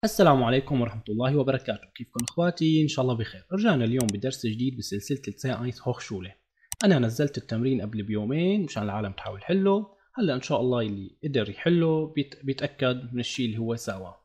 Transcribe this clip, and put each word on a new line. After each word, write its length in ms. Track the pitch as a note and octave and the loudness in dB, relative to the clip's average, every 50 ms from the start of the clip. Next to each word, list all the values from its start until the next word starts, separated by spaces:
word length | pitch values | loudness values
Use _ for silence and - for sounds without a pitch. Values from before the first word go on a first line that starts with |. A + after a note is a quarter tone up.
| - | -2
السلام 400 | A3 - - G3+ E3 C#3+ C3 B2 | -2 4 6 8 8 8 8 6
عليكم 380 | A2+ B2 C3 C3+ - D3 C3 | 4 4 2 2 2 0 0
ورحمة 220 | A#2+ A2 G#2+ A2 - - | 0 0 -2 -8 -8 -6
الله 280 | G#2+ A2 A#2+ C3 C#3 D3 | -2 0 0 2 4 4
وبركاته. 500 | C3 C3 C3 B2+ - - A2 G#2 - _ _ | 4 2 2 0 0 -4 -6 -6 -6 _ _
كيفكم 300 | - A#2+ _ _ - A#2+ - | -16 -16 _ _ -4 -4 -2
إخواتي؟ 520 | - - E3+ F3 E3+ - D#3+ D#3+ D#3+ D#3 | 0 0 0 0 0 2 2 4 4 4
إن 60 | D#3 D3 | 4 2
شاء 160 | - - C3 | 2 0 0
الله 120 | B2+ B2 | 0 0
بخير. 300 | A2+ A2 - - F#2 - _ | 0 -2 -6 -6 -16 -12 _
رجعنا 340 | F3 G3 G#3 A#3 F#3 C3+ A#2 | -4 0 2 2 4 4 2
اليوم 220 | A2 A#2 B2+ B2 G#2+ | 2 2 2 2 2
بدرس 380 | G2+ G2+ G2+ C3 C3 - - | 0 0 -2 -4 -6 -4 -4
جديد 320 | A#2 G#2+ A2 B2 C3+ B2+ A#2+ | -4 -2 0 -2 -4 -4 -4
بسلسلة 440 | A2 - F#2+ G2+ - - C#3+ C3 - - | -10 -6 -6 -8 -4 -4 -6 -6 -6 -10
الزي 260 | G2+ - - C3 B2 | -12 -6 -4 -4 -4
أينس 280 | A2 A#2+ B2 A#2+ - | -2 -4 -6 -6 -6
هوخ 180 | - C3 A#2+ - | -4 -6 -4 -4
شولة. 360 | - - A2+ F#2+ F2+ F#2 - _ _ _ _ _ _ _ - - - | -6 -10 -8 -8 -8 -10 -16 _ _ _ _ _ _ _ -8 0 4
أنا 160 | G3+ F#3 C#3+ | 4 6 6
نزلت 380 | B2 A2+ A2+ - D3 C#3+ - - | 4 2 0 0 -2 -2 -2 -6
التمرين 440 | - - A#2 A2+ A#2+ C3 C3+ A#2+ | -8 -4 -4 -2 0 0 0 0
قبل 220 | - G#2 A2+ G#2+ G2+ | -2 -4 -6 -6 -4
بيومين 600 | G#2 G#2+ G#2+ G#2 G#2+ C3+ D#3 E3+ F#3 G3+ G#3 F#3+ | -2 -2 -2 -2 -2 -2 0 0 2 2 0 0
مشان 200 | C#3 - A2 G#2 | -2 -4 -4 -4
العالم 280 | G#2 G2 G#2+ G#2+ G2+ | -2 -2 -4 -4 -6
تحاول 280 | G2 - - G2 F#2+ G2 | -6 -8 -10 -12 -12 -12
تحله. 480 | - - F3 G3 F#3+ G3 G3 G3+ G#3+ - - _ _ _ _ | -4 0 0 2 4 4 2 2 0 -4 -12 _ _ _ _
هلا 200 | - A#3 E3+ C3+ | -2 0 0 0
إن 80 | B2+ | -2
شاء 200 | - - D#3 C3+ | -2 -2 0 2
الله 200 | A#2+ B2+ B2 A#2+ | 2 2 2 2
اللي 360 | A2+ G#2+ G2+ G2 G2 F#2+ - _ - | 0 -2 -2 -6 -8 -12 -14 _ -8
قدر 260 | D#3 C#3 C3 G#2+ G#2 | -2 0 0 0 0
يحله 640 | G2+ - - E3 F3 E3+ E3 D#3+ D#3+ D#3 D#3 D#3 D#3 | -4 -2 2 2 4 4 4 4 2 2 0 -2 -2
بيت-، 320 | D3 C#3 C3+ - - - | -4 -4 -4 -6 -10 -6
بيتأكد 680 | C3+ C3+ C3+ - C#3 - - C#3 B2+ B2+ B2+ B2+ A#2+ A#2+ | -6 -4 -4 -4 -6 -4 0 0 0 0 0 -4 -6 -6
من 60 | A#2+ | -4
الشيء 260 | A#2+ - - - B2+ | -4 -4 -4 -2 -2
اللي 120 | A#2 G#2+ A2 | -2 -2 -2
هو 180 | A2+ A2+ A#2 | -2 -4 -4
ساواه. 420 | A2+ - - G2+ F#2+ F#2+ F2+ - - _ | -4 -4 -8 -8 -8 -10 -14 -14 -20 _